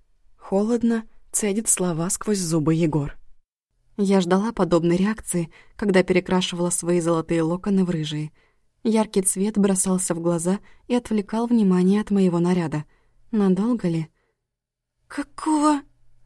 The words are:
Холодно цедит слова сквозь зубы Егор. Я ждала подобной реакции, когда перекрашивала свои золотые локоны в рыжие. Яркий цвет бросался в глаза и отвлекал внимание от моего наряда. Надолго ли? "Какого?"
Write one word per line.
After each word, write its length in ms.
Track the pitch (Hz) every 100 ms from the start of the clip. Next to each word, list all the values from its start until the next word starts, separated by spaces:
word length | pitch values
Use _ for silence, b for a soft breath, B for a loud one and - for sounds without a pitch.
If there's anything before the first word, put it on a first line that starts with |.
| _ _ _ -
Холодно 720 | - 190 214 240 233 226 - - -
цедит 380 | - 208 202 226
слова 400 | - 180 160 180
сквозь 300 | - 214 202
зубы 340 | 170 165 151
Егор. 420 | 165 165 151 143 - - - _ _ _ _ _ -
Я 240 | 196 196
ждала 320 | 175 190 220
подобной 460 | 226 175 170 170 175
реакции, 520 | 202 220 - 175 160 b b -
когда 260 | 208 185
перекрашивала 680 | 185 180 180 185 180 175 175
свои 320 | 175 170 175
золотые 400 | 165 165 160 165
локоны 460 | 160 180 208 190 180
в 40 |
рыжие. 420 | 165 151 151 156 _ _ _ _ _
Яркий 400 | 226 220 214 202
цвет 340 | 185 190 208 208
бросался 580 | 196 185 190 185 -
в 60 | 165
глаза 380 | 170 170 175 202 b b b
и 80 |
отвлекал 520 | 240 - 214 196 220 233
внимание 560 | 233 196 180 185 208
от 80 | 208
моего 280 | 202 185 170
наряда. 460 | 175 180 160 151 - _ _ _ -
Надолго 580 | 220 196 180 226 233 175
ли? 200 | 165 156 _ _ _ _ _ _ _ _ _ -
"Какого?" 720 | - - - 320 302 302 285 - _ - -